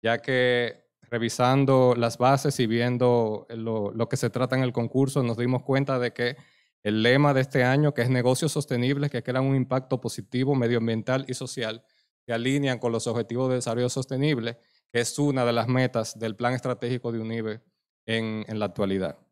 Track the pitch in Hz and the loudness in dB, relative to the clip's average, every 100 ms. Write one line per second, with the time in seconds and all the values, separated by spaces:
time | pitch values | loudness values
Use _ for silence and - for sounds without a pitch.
0 | 113 117 - 131 123 123 120 - _ _ | -2 -2 -2 0 2 2 -2 -8 _ _
1 | _ 120 117 - 123 135 135 131 127 120 | _ -4 -4 2 2 4 6 6 6 4
2 | 117 - 123 135 151 - 117 117 120 123 | 2 2 2 4 2 0 0 2 0 2
3 | 123 120 110 107 - 113 113 110 101 113 | 4 4 2 -4 -8 -8 -4 -4 -4 -4
4 | 117 - 120 - 123 131 127 123 117 131 | -4 -2 -2 -2 0 0 0 -2 -2 0
5 | 135 139 123 113 120 127 - 135 139 131 | 2 2 0 0 0 -2 0 0 0 0
6 | 120 - 120 131 - _ _ _ 104 107 | -2 -2 -4 -4 -16 _ _ _ -2 2
7 | 113 131 147 135 131 139 123 139 151 139 | 4 6 6 4 2 2 4 4 2 2
8 | 120 131 123 127 160 151 143 123 123 143 | 0 2 2 2 0 -2 -4 -2 0 0
9 | 143 - - 127 135 135 123 127 127 127 | -2 -4 -4 -2 2 0 0 -2 -2 -4
10 | 117 - 101 123 131 139 117 120 113 113 | -4 -10 -6 -2 0 2 2 2 0 -2
11 | 110 131 131 127 127 - 110 110 _ _ | -2 -4 -4 -10 -8 -6 -8 -8 _ _
12 | _ _ - 117 123 139 139 120 123 117 | _ _ -6 -4 0 0 0 -2 -2 -2
13 | 120 117 107 117 131 127 123 117 123 135 | -2 -4 -4 -2 0 -2 -2 -2 -2 -2
14 | 123 131 147 135 117 120 _ _ _ 120 | -4 -2 0 0 -4 -8 _ _ _ -2
15 | 117 - 147 131 120 117 113 127 127 120 | -2 0 0 2 0 0 2 2 2 -2
16 | 110 110 113 104 120 127 127 123 120 123 | -6 -6 -8 -4 -2 -2 -4 -4 -4 -4
17 | 120 117 110 117 110 110 _ _ _ _ | -4 -6 -6 -6 -6 -8 _ _ _ _
18 | - 113 110 110 107 107 104 - 98 95 | -6 -4 -2 -6 -6 -4 -4 -2 -2 0
19 | 90 - _ | -2 -8 _